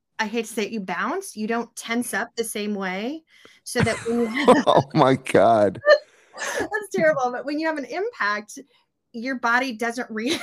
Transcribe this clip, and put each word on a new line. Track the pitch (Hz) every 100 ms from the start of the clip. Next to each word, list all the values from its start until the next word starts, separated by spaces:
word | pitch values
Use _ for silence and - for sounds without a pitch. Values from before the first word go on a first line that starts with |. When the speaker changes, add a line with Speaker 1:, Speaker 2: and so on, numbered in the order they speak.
| _ -
Speaker 1:
I | 214
hate | 233 220
to |
say | -
it, | 202
you | 220
bounce, | 185 175 208 359 381 208
you | 214
don't | 233 233 -
tense | - 233 240
up | 196 240
the | -
same | 220 220 208
way. | 202 190 185 233 320 - _ - _
So | - 247
that | 233 - 226
when | 240 233
you | 247 285
Speaker 2:
<laughs> | 269 -
Oh | - -
my | 160 131
God. | 131 - - 101 113 101 90 587
Speaker 1:
<laughs> | 587 - _ _ - - -
That's | - 427 403
terrible. | 381 320 277 247
But | 240
when | 262 302
you | 320
have | 311
an |
impact, | 240 311 440 - 202 208 214 - 269 _ _ _ _
your | 233 247 262
body | 233 240 262
doesn't | 220 233 233 -
re-, | 214 233 320